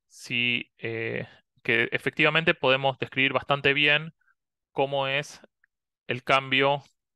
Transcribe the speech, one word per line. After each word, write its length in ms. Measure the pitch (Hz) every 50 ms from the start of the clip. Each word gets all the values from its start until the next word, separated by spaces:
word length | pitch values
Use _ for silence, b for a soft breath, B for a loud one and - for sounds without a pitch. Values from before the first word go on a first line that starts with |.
| _ _
si, 640 | - - - - 127 120 120 120 120 120 - - _ _
eh, 480 | - 117 113 113 113 113 117 127 - B B B _ _ _ _ -
que 260 | - 120 113 120 -
efectivamente 600 | - - - 180 - - 156 151 151 160 165 160 -
podemos 420 | - - 131 131 135 139 135 127 -
describir 340 | - - - 135 131 135 131
bastante 400 | 127 - - 143 143 139 143 139
bien 400 | 147 147 147 147 151 160 165 - _ _ _ _ _ _ _ _ _ _ _
cómo 360 | _ - 139 139 143 139 135 135
es 340 | 135 143 147 - - - - - _ _ _ _ _ _ _ _ _ _ _ -
el 160 | 120 123 -
cambio 600 | - 139 135 135 135 131 131 139 139 143 143 - _ _ _ _ _ _